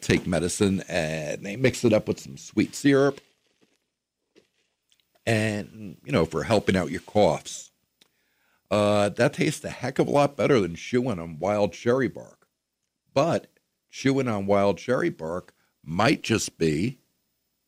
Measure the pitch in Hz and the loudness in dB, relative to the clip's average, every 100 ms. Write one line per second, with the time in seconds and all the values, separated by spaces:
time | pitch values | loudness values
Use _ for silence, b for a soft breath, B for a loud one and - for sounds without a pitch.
0 | - - - 87 87 - 104 95 - 90 | 0 0 0 -2 -2 0 0 0 -2 -4
1 | 78 80 76 57 98 104 131 120 120 107 | -2 -4 -6 -8 -8 -2 -2 2 2 2
2 | - 98 - 69 - - - - 143 139 | 0 -6 -8 -18 -6 -2 -2 0 2 4
3 | 139 135 _ _ _ _ _ _ _ _ | 4 0 _ _ _ _ _ _ _ _
4 | _ _ _ _ _ _ _ _ _ _ | _ _ _ _ _ _ _ _ _ _
5 | _ _ - 113 110 104 90 107 104 - | _ _ -2 0 0 -2 -8 -12 -16 -16
6 | - 127 82 80 69 104 98 95 82 87 | -2 0 0 -2 0 2 2 0 0 -6
7 | - 107 95 71 - - - _ _ _ | -2 2 4 2 -4 -16 -18 _ _ _
8 | _ _ _ _ _ _ _ 101 104 104 | _ _ _ _ _ _ _ 0 2 2
9 | 101 - 127 - 165 147 - - 123 143 | 0 2 0 2 -2 -2 -10 -8 -6 -2
10 | 147 131 143 - 139 135 90 82 - 123 | 2 2 2 0 2 2 2 -4 -2 -2
11 | 127 92 85 78 90 104 101 - 117 127 | 0 -4 -8 -4 -2 2 0 0 0 0
12 | 120 - 58 _ _ _ _ _ _ _ | 0 -6 -16 _ _ _ _ _ _ _
13 | _ - 160 113 - _ _ _ _ - | _ 0 0 0 -4 _ _ _ _ -4
14 | 131 135 127 107 98 101 101 87 - 127 | 0 0 0 -2 2 4 4 0 -2 -2
15 | 170 - 80 90 - _ _ _ - 85 | -2 -4 -8 -8 -10 _ _ _ -6 0
16 | 110 170 - 107 - - 82 76 107 135 | 2 2 0 -2 -2 -2 0 0 -2 -6
17 | _ _ _ _ _ _ | _ _ _ _ _ _